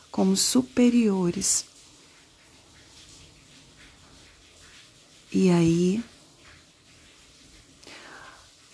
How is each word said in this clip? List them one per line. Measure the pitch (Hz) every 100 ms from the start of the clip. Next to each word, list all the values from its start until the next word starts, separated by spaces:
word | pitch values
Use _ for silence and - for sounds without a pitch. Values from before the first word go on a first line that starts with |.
| -
como | - 190
superiores. | 196 - 254 254 - 247 240 220 190 175 190 - - - - - - - - _ _ - - - - - - - - - - - - - - - - - - - - - - - - - _ _ - -
E | 190 185
aí, | 170 165 170 180 214 - - - _ - - _ _ _ - - - - - - - - - - - - - - - - _ _